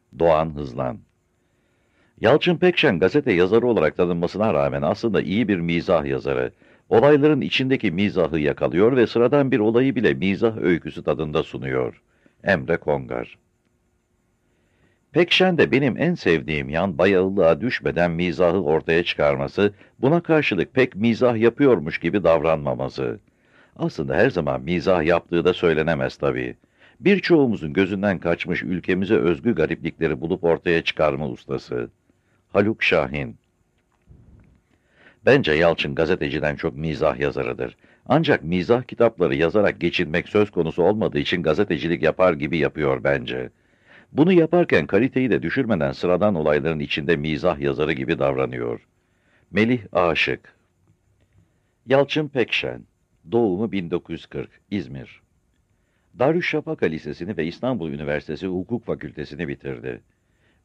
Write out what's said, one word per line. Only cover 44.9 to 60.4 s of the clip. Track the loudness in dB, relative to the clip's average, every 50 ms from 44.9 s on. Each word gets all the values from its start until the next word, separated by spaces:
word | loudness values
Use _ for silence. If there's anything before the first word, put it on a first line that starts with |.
| 2 2 2 2 0 0 0 2
de | 0 0
düşürmeden | 0 -2 -2 -2 0 0 0 0 0 -2
sıradan | -2 -2 0 0 2 2 2 0 0
olayların | 0 2 2 2 2 0 -2 -2 -4
içinde | -4 -6 -6 -4 -2 0 0
mizah | 0 0 -4 -4 -2 -2 -2 -2 0
yazarı | -2 -4 -2 -2 -2 -2 -2
gibi | -4 -4 -4 -2 0
davranıyor. | 0 -2 0 -2 -4 -4 -4 -6 -8 -8 -8 -10 -12 _ _ _ _ _ _ _ _ _ _ _ _ _
Melih | 0 0 2 2 0 -2 -4 -4
Aşık. | 0 0 2 2 2 0 -2 -2 -4 -6 -10 -16 _ _ _ _ _ _ _ _ _ _ _ _ _ _ _ _ _ _ _ _ _ _ _ _ _ _ _
Yalçın | 2 2 2 2 2 0 -4 -4
Pekşen. | -2 -2 -2 -2 0 -2 -4 -4 -6 -8 -10 -14 _ _ _ _ _ _ _ _ -2
Doğumu | 0 2 2 2 0 -2 -4 -4
bin | -4 -6 -4 -4
dokuz | -4 -6 -6 -8 -12
yüz | -12 -12
kırk, | -12 -10 -10 -10 -12 _ _ _ _
İzmir. | -8 -8 -8 -8 -12 -14 -14 -16 -20 _ _ _ _ _ _ _ _ _ _ _ _ _ _ _ _ _ _ _ _ 0
Darüşşafaka | 2 2 2 2 -2 -2 -4 -4 -4 -6 -4 -2 -2
Lisesi'ni | -2 -2 -4 -6 -10 -10 -8 -8 -8 -6
ve | -4 -4
İstanbul | -6 -6 -6 -4 -4 -4 -4 -6 -6
Üniversitesi | -8 -6 -4 -4 -4 -4 -6 -8 -8 -8 -6
Hukuk | -6 -6 -6 -6 -6 -8 -8 -6
Fakültesini | -6 -8 -8 -8 -12 -12 -12 -12 -12 -10 -8 -8
bitirdi. | -8 -8 -10 -10 -10 -10 -10 -10 -10 -12 -12 -16 _ _ _ _ _ _ _